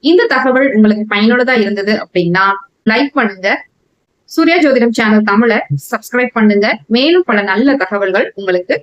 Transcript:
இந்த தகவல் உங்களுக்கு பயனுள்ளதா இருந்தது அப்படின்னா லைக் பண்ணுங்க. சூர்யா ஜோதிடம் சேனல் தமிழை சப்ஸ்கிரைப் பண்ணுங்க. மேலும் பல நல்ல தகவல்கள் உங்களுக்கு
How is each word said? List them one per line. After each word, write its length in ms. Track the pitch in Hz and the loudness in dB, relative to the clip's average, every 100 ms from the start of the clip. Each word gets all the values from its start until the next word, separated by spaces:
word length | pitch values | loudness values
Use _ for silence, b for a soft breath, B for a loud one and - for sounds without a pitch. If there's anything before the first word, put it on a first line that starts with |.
இந்த 220 | 269 349 466 | 2 2 2
தகவல் 340 | 254 262 254 277 214 | 0 0 2 2 2
உங்களுக்கு 300 | 214 214 214 | 2 2 -2
பயனுள்ளதா 420 | 202 214 247 247 247 | 0 2 2 2 0
இருந்தது 300 | 196 202 202 214 | 0 -2 -2 -4
அப்படின்னா 400 | - 185 170 180 196 196 - _ - | -4 -2 0 0 0 -2 -8 _ -2
லைக் 180 | 220 285 277 | -2 -2 -2
பண்ணுங்க. 300 | 226 196 185 269 - _ _ _ _ _ _ | -4 -2 -4 -4 -8 _ _ _ _ _ _
சூர்யா 200 | - 320 349 | -2 2 2
ஜோதிடம் 320 | 311 262 233 226 | 2 2 0 0
சேனல் 300 | 220 214 214 | 0 2 2
தமிழை 300 | 202 233 214 - 143 - | 2 2 0 -2 -8 -6
சப்ஸ்கிரைப் 440 | 226 - 247 247 - | -10 -6 -4 -4 0
பண்ணுங்க. 300 | 214 202 214 269 _ | 2 2 0 -4 _
மேலும் 300 | 220 277 349 359 | -2 2 0 0
பல 140 | 208 202 | -2 -2
நல்ல 260 | 190 269 277 | 0 0 0
தகவல்கள் 440 | 185 202 196 190 262 - | -2 -4 -2 -2 -4 -6
உங்களுக்கு 360 | 196 180 180 - | -4 -4 -2 -6